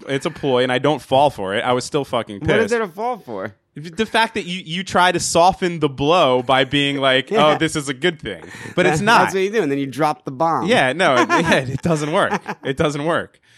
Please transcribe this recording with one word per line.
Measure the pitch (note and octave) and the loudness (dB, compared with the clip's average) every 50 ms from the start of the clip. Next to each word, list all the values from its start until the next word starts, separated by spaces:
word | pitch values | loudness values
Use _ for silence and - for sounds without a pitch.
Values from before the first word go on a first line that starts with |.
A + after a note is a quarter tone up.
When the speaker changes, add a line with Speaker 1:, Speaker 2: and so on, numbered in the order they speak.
| - | -8
Speaker 1:
it's | - C3+ C#3 - | -6 -6 -4 -4
a | F3 | -6
ploy, | D3+ - - C#3+ B2+ B2 B2+ | -6 -4 -2 0 2 2 2
and | B2+ | 2
I | B2 B2+ | 0 0
don't | C3 C#3+ D3+ B2+ - | 0 0 0 -2 -2
fall | - C3+ C3 D3 C#3+ | 0 2 4 4 2
for | - - G2 F#2 G2 | 2 -2 -4 -4 -2
it. | A2+ - | -2 0
I | B2+ B2 | 0 0
was | B2+ A#2+ | -2 -2
still | - - D3 C#3 | -2 -4 -4 -4
fucking | - - A#2 A2 - G#2 G2 | -2 -2 -4 -4 -4 -8 -6
pissed. | - E3 | -2 0
Speaker 2:
What | D3 C#3+ | 2 2
is | A3+ G3+ | 2 0
there | A#3+ A#3 | 0 -2
to | A3 | -2
fall | F3+ D#3 G3 A3+ B3 B3 G3 | -4 -6 -6 -6 -6 -6 -8
for? | - B2+ A2 F#2+ F#2+ G#2+ G2 _ _ _ _ | -10 -10 -10 -8 -8 -10 -12 _ _ _ _
Speaker 1:
The | D3 D3+ F3 D#3+ - A3 | -16 -16 -10 -6 -4 -4
fact | G#3+ - A3+ A3+ A3+ - | -2 0 0 0 0 -2
that | A3 F#3 | -6 -6
you, | F3 F3+ F#3+ E3+ | -6 -8 -8 -8
you | D#3 D#3+ F3+ G3 | -8 -8 -8 -8
try | - - G3 F3 F3+ | -2 2 2 4 4
to | F3+ E3+ | 2 0
soften | - - - E3+ E3+ F#3+ F#3 - F#3+ F3+ F3 D#3+ | -2 0 2 4 4 4 4 2 -2 -4 -2 -2
the | D#3 C#3+ | -2 -2
blow | C3+ B2+ C#3+ D3 E3+ F#3 D#3+ C3 B2+ B2+ B2 | -2 -2 0 2 4 4 4 4 2 2 2
by | B2 C3+ C3 C3+ | 2 2 2 2
being | B2+ C#3+ C#3+ C#3+ C#3+ C#3 C#3 | 2 0 0 0 0 0 0
like, | C3+ C3+ C3 C3 C3+ - | 2 2 2 2 0 0
Speaker 2:
<laughs> | - | 0
Yeah. | C3+ D3 D#3 D3 | 2 4 4 4
Speaker 1:
"Oh, | C3+ | 2
this | D#3+ D#3 - | 0 -2 -2
is | D#3 C#3 C#3 | -4 -6 -6
a | C#3 | -6
good | B2 C#3 F3+ E3 - | -2 -2 -2 -2 -4
thing," | - A2+ F#2 E2 D#2+ F2+ - - - - - | -8 -10 -10 -10 -12 -16 -16 -16 -16 -6 -2
but | - F3+ | 0 2
it's | F3 D3+ D#3 | 2 2 2
Speaker 2:
That's, | |
Speaker 1:
not. | G3+ A3 A#3 G#3+ - | 2 4 4 4 4
Speaker 2:
that's | C3+ E3+ | 2 0
what | F#3+ F#3+ | 0 -2
you | G3+ | 0
do, | G#3 G#3 E3+ | 0 0 0
and | C#3+ C#3 | 0 -2
then | C#3 | -2
you | C#3 | -4
drop | C3+ A2+ C3 D#3+ D3+ - - _ | -4 -2 -2 0 0 -2 -4 _
the | D#3+ | -12
bomb. | C3+ B2+ D#3+ E3 D#3+ C3 C3 | -4 -2 0 0 0 0 0
Speaker 1:
Yeah, | F#3 A#3 A3+ C#3+ B2+ B2+ | 2 2 2 2 2 2
no, | E3+ F#3+ D#3 C3 | 2 2 2 4
it, | - - - | 4 2 2
Speaker 2:
<laughs> | |
Speaker 1:
yeah, | E4+ D#4 F3+ A3 G#3 D#3 | 2 0 2 2 2 0
it | C3 B2 C#3 - - | 0 -2 -6 -4 -2
doesn't | F3 E3 D3+ D3+ C#3+ D#3+ | 0 0 0 0 -2 0
work. | G3+ - - G3+ B3+ - - F#3+ - - | 0 0 0 -2 -4 -6 -8 -12 -8 -6
It | C3 C3+ | -6 -4
doesn't | C3 E3 D3+ D3 D3 D3 | -2 -2 -2 -2 -4 -4
work, | E3 E3 B2 F2+ - _ _ _ _ _ | -2 -2 -2 -4 -6 _ _ _ _ _